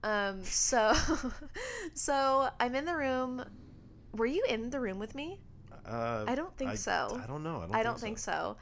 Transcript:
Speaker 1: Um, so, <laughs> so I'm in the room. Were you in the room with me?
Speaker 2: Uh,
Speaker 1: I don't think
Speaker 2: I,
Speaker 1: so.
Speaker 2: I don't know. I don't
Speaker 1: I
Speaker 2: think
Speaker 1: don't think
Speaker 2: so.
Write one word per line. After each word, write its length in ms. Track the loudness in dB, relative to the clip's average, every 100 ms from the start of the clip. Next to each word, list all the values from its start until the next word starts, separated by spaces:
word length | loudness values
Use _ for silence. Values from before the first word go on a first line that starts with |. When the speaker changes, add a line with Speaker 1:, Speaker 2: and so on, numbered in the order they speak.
Speaker 1:
Um, 400 | 0 0 0 -2
so, 500 | 0 4 6 6 6 6 4 2 0 -6 -10
<laughs> 480 | -8 -6 -6 -6
so 560 | 0 2 4 6 4 2 2
I'm 160 | 0 2
in 100 | 0
the 100 | 0
room. 480 | 0 0 -2 -4 -10 -14 -18 -20 -20 -20 -12
Were 120 | 0 2
you 180 | 2 2
in 220 | 0 -2
the 80 | -2
room 200 | -2 -4
with 140 | -8 -8
me? 260 | -8 -10 -14 -18 -16 -16 -6
Speaker 2:
Uh, 400 | -2 0 0 0
Speaker 1:
I 60 | -2
don't 200 | -4 -6
think 140 | -4
Speaker 2:
I, 40 | -2
Speaker 1:
so. 440 | 0 0 0 -4
Speaker 2:
I 40 | -6
don't 160 | -6
know. 140 | -4 -6
I 40 |
don't 100 | -2 0
Speaker 1:
I 20 |
Speaker 2:
think 60 |
Speaker 1:
don't 160 | 0 -2
think 180 | -6 -4
Speaker 2:
so. 400 | -2 -2 -2 -6